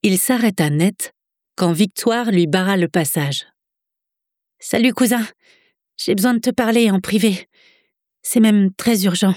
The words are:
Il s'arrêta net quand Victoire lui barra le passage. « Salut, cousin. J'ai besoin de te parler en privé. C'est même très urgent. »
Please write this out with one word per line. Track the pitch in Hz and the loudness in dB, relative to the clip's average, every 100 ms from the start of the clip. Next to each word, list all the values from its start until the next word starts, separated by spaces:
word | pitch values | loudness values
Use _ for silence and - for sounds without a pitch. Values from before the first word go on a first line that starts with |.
Il | 208 185 | 0 0
s'arrêta | - 254 233 190 151 | 0 0 0 0 0
net | 147 185 - - _ _ _ _ | 2 0 -2 -14 _ _ _ _
quand | - 180 | -4 -2
Victoire | 165 214 - - 226 233 | 0 -2 0 -2 -2 0
lui | 185 165 | 0 2
barra | 185 185 196 | 0 0 0
le | 170 | 0
passage. « | 185 156 - 143 139 - _ _ _ _ _ _ _ _ _ _ _ | -2 -2 -2 -4 -6 -10 _ _ _ _ _ _ _ _ _ _ _
Salut, | - - 247 | -6 0 0
cousin. | - 254 240 214 _ _ _ _ _ _ - | 2 0 0 -4 _ _ _ _ _ _ -10
J'ai | - 202 | -4 0
besoin | 233 | 0
de | 233 | 0
te | 247 | -2
parler | - 226 226 226 | -2 0 2 2
en | 196 | 2
privé. | 185 208 214 185 - _ _ _ _ _ _ _ | 0 0 2 0 -8 _ _ _ _ _ _ _
C'est | - 240 | -4 2
même | 220 208 190 | 4 4 2
très | 190 - 220 190 | 0 -2 0 0
urgent. » | 180 190 | 0 0